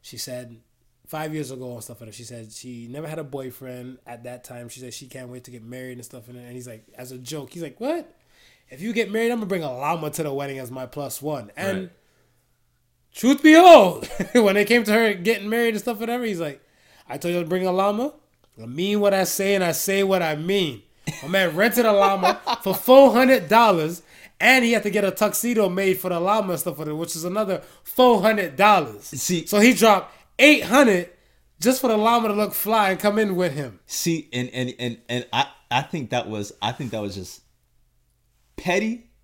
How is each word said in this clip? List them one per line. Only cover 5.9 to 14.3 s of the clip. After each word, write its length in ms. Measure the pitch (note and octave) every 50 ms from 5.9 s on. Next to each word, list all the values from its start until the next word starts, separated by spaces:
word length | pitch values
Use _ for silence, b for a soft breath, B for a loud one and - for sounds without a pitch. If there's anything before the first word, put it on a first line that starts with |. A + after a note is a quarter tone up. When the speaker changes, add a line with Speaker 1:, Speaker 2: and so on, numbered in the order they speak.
| B2 B2
Speaker 1:
and 80 | A#2+
stuff. 240 | - - B2+ A2+ A#2+
And, 80 | B2 B2
and 160 | B2 A#2+ B2
he's 140 | B2+ B2 B2
like, 180 | A#2 A2+ A2 _ _ -
as 140 | B2+ B2+
a 60 | C3 B2+
joke, 340 | B2+ A#2+ C#3+ D3+ C#3 -
he's 100 | - F3 E3
like, 160 | D3 B2 _
"What? 340 | A3+ C4+ D#4+ F4 - - _ _ b b b b b b b b b b
If 120 | - C3
you 120 | E3+ A3+ A3+
get 180 | A3 A3+ F#3+
married, 200 | G3+ A3 A#3 A#3
I'm 80 | A#3+ A#3
gonna 80 | A3 F#3
bring 160 | G3 F#3 D#3+
a 100 | C#3+ B2+
llama 360 | B2 C3+ D3 E3 E3+ D#3 D3+
to 120 | - - D#3+
the 100 | D3+ C#3
wedding 260 | C#3 C#3+ C#3 C#3 C3+
as 120 | C3 A#2+
my 140 | B2 C3 C3
plus 360 | B2 - D3 C#3+ C3+ - -
one." 300 | C#3 D3 D3+ C3+ A2+ G#2 - -
And 220 | F3 G3 F#3+ F#3+
Speaker 2:
Right. 80 | F#3+ F3 _ _ _ _ _ _ _ _ _ _ _ _ _ _ _ _ _ _ _ _ _ _ _ _ _
Speaker 1:
truth 300 | - - A#3 C#4 C#4 -
be 100 | D#4 D#4
told, 540 | D#4+ F4 F#4 E4+ C#4 G#3 F3+ E3+ - - -
<laughs> 240 | - - F#3+ -